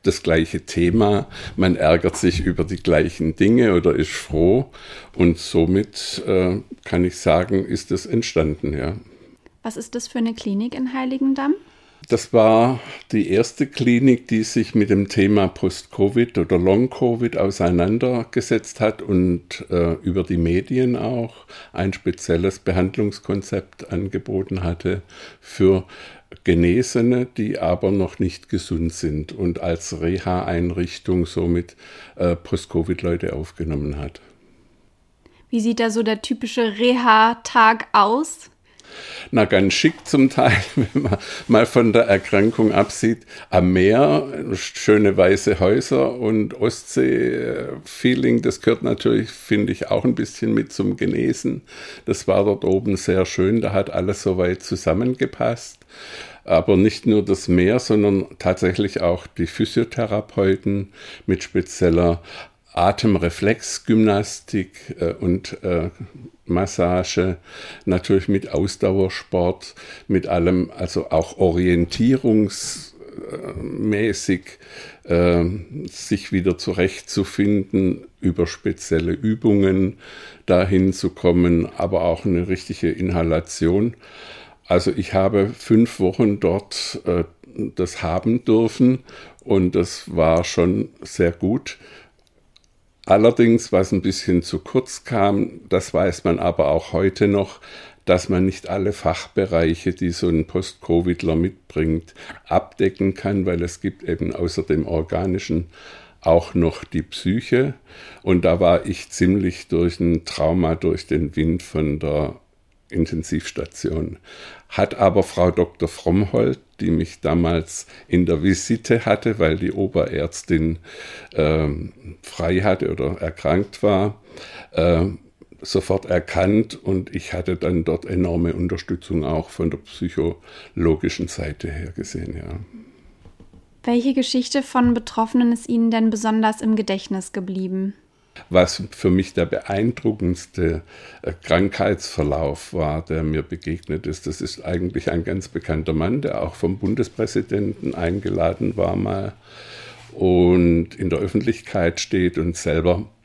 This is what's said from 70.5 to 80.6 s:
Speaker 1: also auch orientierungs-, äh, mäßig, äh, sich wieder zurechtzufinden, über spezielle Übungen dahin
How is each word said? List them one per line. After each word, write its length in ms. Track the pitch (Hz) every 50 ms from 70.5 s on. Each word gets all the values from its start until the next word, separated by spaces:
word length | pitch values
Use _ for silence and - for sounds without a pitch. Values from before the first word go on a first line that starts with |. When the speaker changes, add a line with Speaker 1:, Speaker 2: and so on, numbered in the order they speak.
| 92 90 87 - -
Speaker 1:
also 360 | - 90 82 - 85 80 -
auch 260 | - 80 78 - -
orientierungs-, 1600 | - 98 90 82 87 90 90 87 85 85 85 - - 113 120 135 127 - 123 110 110 107 95 - - - - - - - - _ - - - - - - -
äh, 220 | - - - - - -
mäßig, 960 | - - - 104 107 107 104 101 110 110 98 - - - 143 135 - - - _ - - - - - - - _ _
äh, 400 | - - 87 87 87 87 87 85 87 95 104 87 - - 151 -
sich 460 | - - - - - 107 101 - -
wieder 260 | - 92 90 95 87
zurechtzufinden, 1500 | - - - 87 80 90 95 - - - - - 104 95 - - - 101 101 104 101 95 - - 95 95 92 - - - - _ _
über 260 | - 95 82 - 85
spezielle 640 | 85 - - _ - - - - - - 80 82 87
Übungen 840 | 85 - - 110 110 113 - 113 104 101 98 95 95 95 95 95 - - - - - - - - - - _
dahin 480 | - 85 90